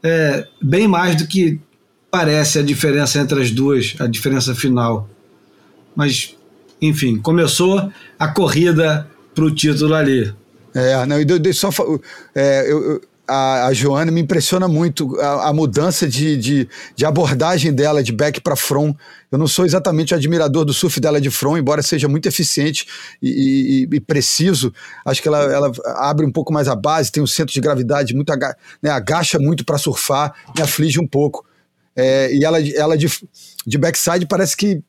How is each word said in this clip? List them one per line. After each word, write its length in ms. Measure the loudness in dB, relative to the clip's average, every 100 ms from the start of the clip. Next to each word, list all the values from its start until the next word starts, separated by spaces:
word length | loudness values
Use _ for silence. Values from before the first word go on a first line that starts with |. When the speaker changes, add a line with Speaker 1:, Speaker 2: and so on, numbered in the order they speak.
Speaker 1:
é, 440 | 0 2 0 0 -6 _
bem 240 | 0 2 4
mais 300 | 2 2 0
do 100 | 0
que 320 | 0 0 -2 -10 _ _ _ _
parece 500 | 0 2 2 2 0
a 20 |
diferença 560 | 0 0 0 2 0 0
entre 240 | 0 0
as 80 | 0
duas, 460 | 0 2 2 0 -2
a 80 | -4
diferença 480 | 0 0 0 0
final. 540 | -2 0 2 0 -2 -6 -16 _ _ _ _ _ _ _ -2
Mas, 400 | 0 -2 -6 -14 _ _ _ _
enfim, 380 | 0 2 0 0
começou 720 | 2 2 2 2 2 2 -2 -10 -20 -6
a 100 | -2
corrida 800 | 0 0 2 4 4 2 0 -4 -18 -10
pro 160 | -2 0
título 400 | 0 0 2 2
ali. 380 | 2 2 0 -2 -6 _ _ -8
Speaker 2:
É, 300 | 0 2 2 0
não, 140 | 0
e 40 |
de-, 140 | 2 2
de-, 140 | 2
só 180 | 0 -2
fa-, 140 | -2 -2 -2 -6 -20 -10
é, 300 | 0 2 2 2
eu, 120 | 0 0
eu... 80 | -4 -8 _ -4
a, 400 | 0 0 2 2
a 60 |
Joana 380 | 2 2 2 0
me 100 | 0
impressiona 460 | 0 0 0 0 0
muito, 500 | 0 0 -2 -4 -2
a, 280 | -2 0 0
a 40 |
mudança 540 | 0 0 0 0 0 -2
de, 280 | 0 0 0
de, 320 | 0 0 -2 -8 -18 -2
de 100 | 0
abordagem 680 | 2 0 0 0 2 0
dela, 300 | 2 2 2
de 100 | 0
back 280 | 0 -2 -2
pra 140 | -4 -4
front. 380 | -2 0 -2 -4 -12 -20 _
Eu 80 | -2
não 80 | 0
sou 180 | 0
exatamente 480 | 2 2 0 0 0
o 40 | 0
admirador 480 | 0 0 2 2
do 80 | 0
surf 260 | 0 -2 0
dela 200 | 0 2
de 100 | 0
front, 280 | -2 -2 0
embora 220 | 0 0
seja 260 | 0 0 0
muito 180 | 0 -2
eficiente 600 | -2 -2 0 -2 -4 -10 -16 -20 -6
e, 60 | -4
e, 580 | 0 2 2 2 0 2
e, 40 | -2
e 40 |
preciso. 720 | 0 -2 0 0 2 2 -2 -6 -20 -10 -4
Acho 160 | -2
que 60 | 0
ela, 100 | 2
ela 280 | 2 2 0 -2 -8 -4
abre 300 | -2 0 0
um 40 |
pouco 200 | -2 -2
mais 140 | -2 0
a 60 |
base, 360 | 0 0 0 0
tem 120 | -2
um 40 | -2
centro 280 | -2 -2
de 60 | -2
gravidade, 540 | -2 -2 0 -2 -2
muito 160 | -2 -2
aga-, 240 | -2 -4 -8 -18 -6
né, 80 | -4
agacha 480 | -2 -2 -2 0 0
muito 260 | 0 0
pra 140 | -2 -2
surfar, 560 | -2 -4 -2 -2 -2 -6 -12 -4
me 40 |
aflige 380 | -2 0 0 0
um 60 | 0
pouco. 400 | 0 -2 -4 _ _ _ _ _ 0
É, 380 | 2 2 2
e 100 | 2
ela, 140 | 2 2
ela 380 | 0 0 0 2
de, 80 | 0 -4 -12 -20 -20 -14
de 140 | -4 0
backside 480 | 0 0 0 0 0
parece 300 | 0 0 0
que 260 | -2 -2